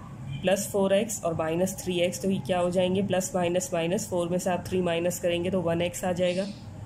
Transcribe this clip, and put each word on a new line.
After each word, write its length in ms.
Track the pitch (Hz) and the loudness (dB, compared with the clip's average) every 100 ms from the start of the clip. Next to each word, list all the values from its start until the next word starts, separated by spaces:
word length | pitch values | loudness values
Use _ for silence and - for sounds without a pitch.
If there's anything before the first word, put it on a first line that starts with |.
| - - - - | -8 -12 -10 -2
प्लस 260 | 190 196 202 | 2 2 0
फ़ोर 260 | 202 196 | 0 4
एक्स 280 | 196 220 - | 4 2 -2
और 100 | 170 | -2
माइनस 420 | 165 160 165 185 - | -2 0 0 0 0
थ्री 200 | - 175 | -2 0
एक्स, 220 | 175 180 | 0 0
तो 80 | 190 | 0
ये 100 | 190 | 0
क्या 200 | - 180 | 0 0
हो 100 | 180 | 2
जाएंगे, 300 | 175 180 185 | 2 2 2
Plus 300 | 196 185 185 190 | 2 0 0 0
minus 340 | 175 175 185 | 2 0 0
minus, 340 | 170 165 190 - | 0 0 0 0
four 200 | 185 170 | -2 0
में 80 | 180 | 0
से 100 | 190 | 0
आप 140 | 175 175 | -2 0
three 140 | 185 | 0
minus 380 | 175 165 175 170 | 2 2 0 0
करेंगे 320 | 180 170 175 | 0 0 0
तो 100 | 185 | 0
वन 200 | 170 170 | 2 2
एक्स 220 | 175 175 190 | 0 -2 -2
आ 60 | |
जाएगा, 360 | 175 180 180 202 202 - - | 2 2 0 -2 -6 -12 -12